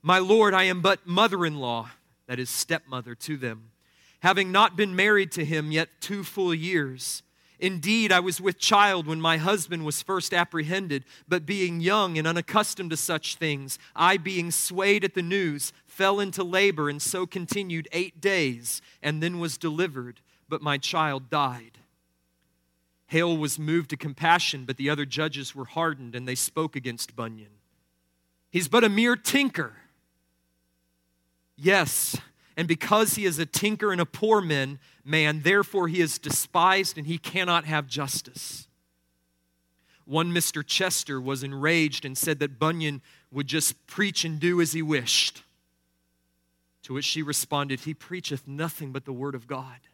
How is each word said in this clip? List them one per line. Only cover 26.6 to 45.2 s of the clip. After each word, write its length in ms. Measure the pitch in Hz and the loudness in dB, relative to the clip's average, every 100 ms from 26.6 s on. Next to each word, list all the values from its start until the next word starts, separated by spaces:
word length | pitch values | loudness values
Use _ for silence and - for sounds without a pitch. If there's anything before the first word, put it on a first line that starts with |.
| 160 | -4
against 400 | 156 127 117 - | -6 -8 -8 -10
Bunyan. 440 | 117 113 110 104 104 _ _ _ _ _ _ _ _ _ | -8 -10 -10 -20 _ _ _ _ _ _ _ _ _ _
"He's 160 | 175 156 | -2 4
but 160 | 240 | 6
a 60 | 226 | 6
mere 260 | 208 240 | 6 4
tinker." 680 | 247 - 277 277 - 123 - _ _ _ _ _ _ _ _ _ _ _ _ _ _ _ _ _ | 2 2 2 2 -2 -6 -10 _ _ _ _ _ _ _ _ _ _ _ _ _ _ _ _ _
"Yes, 640 | - 156 190 151 - - - - _ _ | 0 4 4 4 0 -2 -4 -10 _ _
and 120 | - 165 | -6 -2
because 480 | 165 - 214 214 | -2 4 4 4
he 100 | 208 | 2
is 140 | 196 151 | 0 0
a 60 | 165 | -4
tinker 440 | - 208 214 208 | -2 -2 0 0
and 80 | 180 | 0
a 60 | |
poor 360 | 165 - 214 214 | -2 0 4 4
man, 380 | 175 143 135 139 _ _ | 4 0 0 -6 _ _
man, 380 | - 156 151 151 | -2 2 2 2
therefore 460 | 156 202 196 202 170 | 4 4 2 0 0
he 140 | 175 | 2
is 180 | 160 - | 0 0
despised 800 | 147 - - 175 180 190 190 160 | -4 -4 0 4 4 4 0 -6
and 100 | 147 | -8
he 100 | 170 | -8
cannot 480 | - 190 180 170 | -4 -4 0 0
have 220 | 156 156 139 | 0 -4 -2
justice." 800 | 123 135 - - - - - - _ _ _ _ _ _ _ _ _ _ _ _ _ | -6 -4 -6 -8 -16 -14 -14 -18 _ _ _ _ _ _ _ _ _ _ _ _ _
One 260 | - 151 170 | -2 0 2
Mister 300 | 170 - 156 | 0 0 -4
Chester 580 | 143 - 190 180 - 135 | -2 0 0 -2 -4 -6
was 240 | 127 135 | -4 -6
enraged 600 | 139 139 147 170 156 127 | -6 -2 2 4 2 -2
and 140 | 139 131 | -8 -4
said 220 | 170 143 | -2 -2
that 200 | 143 127 | -4 0
Bunyan 420 | 156 170 156 143 _ _ _ | 0 0 -4 -4 _ _ _
would 160 | 135 139 | -8 -4
just 400 | 160 - - _ | -2 -2 -4 _
preach 360 | - 202 - | -2 -2 0
and 140 | 165 151 | -4 0
do 200 | 175 175 | 2 2
as 140 | 170 | 2
he 80 | 160 | 0
wished. 600 | 151 147 117 - | 0 0 2 2